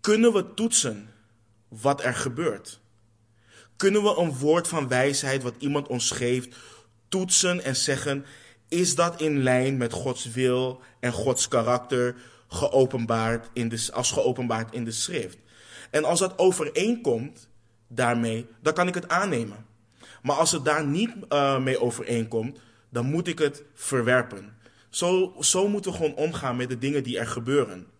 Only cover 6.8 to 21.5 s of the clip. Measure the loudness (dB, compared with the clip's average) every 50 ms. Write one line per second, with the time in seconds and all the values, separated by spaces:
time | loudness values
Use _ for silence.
6.8 | -20 _ _ _ _ _ -4 -2 0 0 0 2 2 2 0 0 -2 -4 -2 -2
7.8 | 0 -2 -2 -2 -2 -4 -4 -4 -6 -12 -20 -20 -20 -20 -20 _ _ _ 0 0
8.8 | 2 2 2 2 2 0 0 -2 -2 0 2 2 4 4 4 4 4 2 0 0
9.8 | -2 -2 -2 -4 -4 -4 -4 -6 -8 -8 -2 0 2 2 2 2 0 -2 -4 -8
10.8 | -16 -20 _ _ -4 -4 -2 0 0 0 2 0 0 0 0 0 2 2 0 0
11.8 | 0 -2 0 0 0 0 -2 -8 -18 -20 -20 -20 _ _ -6 -2 -2 4 6 6
12.8 | 4 6 2 -4 0 0 0 0 2 0 0 -2 -4 -8 -6 -4 -4 -4 -2 -4
13.8 | -6 -4 -4 -2 -2 -2 0 2 2 2 0 0 -2 -2 -2 -2 -4 -6 -6 -8
14.8 | -8 -6 -6 -6 -6 -4 -4 -6 -6 -6 -12 -18 _ _ -20 -20 -20 -20 -20 -20
15.8 | -16 -2 -2 0 2 2 2 2 0 0 2 4 4 4 6 4 -2 -2 0 0
16.8 | 2 2 0 0 0 0 0 0 -2 -8 -12 -18 -20 _ -20 -20 _ _ _ _
17.8 | _ _ -4 0 2 2 2 2 0 0 -2 -4 -6 -10 -18 -2 -2 0 2 2
18.8 | 0 0 0 -4 -4 0 0 0 0 0 -2 -2 -4 -6 -10 -16 -20 _ _ _
19.8 | _ _ _ _ -20 -20 -20 -8 _ -2 2 2 2 2 2 0 2 2 2 2
20.8 | 2 0 0 0 0 -2 -4 -10 -6 0 2 2 4 4